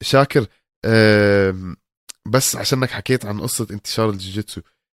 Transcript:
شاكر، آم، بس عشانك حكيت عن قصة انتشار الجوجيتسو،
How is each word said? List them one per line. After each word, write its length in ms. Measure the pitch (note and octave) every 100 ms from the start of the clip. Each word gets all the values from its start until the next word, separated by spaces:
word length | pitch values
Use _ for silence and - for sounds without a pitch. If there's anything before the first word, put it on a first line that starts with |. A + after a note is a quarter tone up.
شاكر، 440 | - C3+ C#3 D3 G#2+ _ _ _
آم، 920 | - A2+ G#2+ G#2 G2+ G2+ F#2+ F#2 F#2 F2+ _ _ _ - -
بس 280 | B2+ - -
عشانك 340 | G2+ C3 B2+
حكيت 360 | G#2 - B2+ G#2
عن 140 | G#2
قصة 260 | - - A2
انتشار 400 | G2+ - - A2
الجوجيتسو، 500 | G2 F#2+ G2 - - - _ _ _